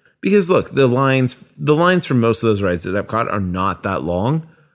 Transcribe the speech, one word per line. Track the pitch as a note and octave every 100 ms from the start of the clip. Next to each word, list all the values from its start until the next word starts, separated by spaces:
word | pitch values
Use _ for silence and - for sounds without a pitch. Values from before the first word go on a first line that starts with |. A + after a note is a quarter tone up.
| _ _
because | F#3+ G#3 F3
look, | D3+ -
the | C3+ C3
lines, | B2 C3+ C3 B2 - - -
the | C#3+ D3+
lines | F3 F3+ -
for |
most | B2+ A#2 A2
of | A#2
those | G2+
rides | G2 F2 -
at |
Epcot | G2 G2 A2 -
are | G2+
not | F#2 F#2 F#2+ F2
that | G2+ E2+
long, | D#2 F2 A2+ D#3+ - _ _